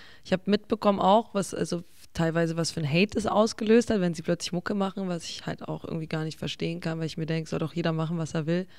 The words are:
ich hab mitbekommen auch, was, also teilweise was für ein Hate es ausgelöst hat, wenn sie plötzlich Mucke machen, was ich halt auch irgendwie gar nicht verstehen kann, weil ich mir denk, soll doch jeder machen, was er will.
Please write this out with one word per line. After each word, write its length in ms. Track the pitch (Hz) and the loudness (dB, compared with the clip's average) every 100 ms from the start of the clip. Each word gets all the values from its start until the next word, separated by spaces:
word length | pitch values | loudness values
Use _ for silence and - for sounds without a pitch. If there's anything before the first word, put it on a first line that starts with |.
| - - | -20 -20
ich 80 | - | -2
hab 160 | 185 - | -2 2
mitbekommen 520 | 208 - 220 208 196 | 0 2 0 2 4
auch, 320 | 185 208 226 | 6 6 4
was, 200 | 202 185 | -2 -2
also 300 | - 165 175 - - - | -2 -2 -4 -8 -18 -8
teilweise 420 | - 165 160 165 165 | -2 0 2 0 0
was 160 | 160 | -2
für 80 | - | -2
ein 100 | 151 | 0
Hate 280 | 165 208 - | 4 2 2
es 100 | 202 | 0
ausgelöst 640 | 196 220 - 214 233 233 | 4 2 2 4 6 6
hat, 100 | 220 | 2
wenn 140 | 180 | 0
sie 80 | 165 | -2
plötzlich 320 | 160 170 - | -2 -2 -2
Mucke 220 | 175 - 208 | -4 -2 -2
machen, 340 | 190 196 190 | -2 -4 -6
was 160 | 170 - | -6 -8
ich 200 | - - | -10 -8
halt 220 | - - | -8 -8
auch 160 | 156 | -8
irgendwie 240 | - 165 160 | -6 -8 -4
gar 160 | 160 | -4
nicht 160 | 156 - | -4 -6
verstehen 400 | 151 - 165 170 | -8 -4 -6 -4
kann, 200 | 170 160 | -4 -4
weil 60 | 160 | -4
ich 120 | - | -4
mir 80 | 156 | -4
denk, 240 | 160 156 | -4 -4
soll 100 | 165 | -4
doch 140 | 160 | -4
jeder 180 | 170 165 | -2 -2
machen, 260 | 160 160 170 | 0 -2 -2
was 160 | 156 | -2
er 120 | 165 151 | -2 0
will. 200 | 175 185 | -2 -2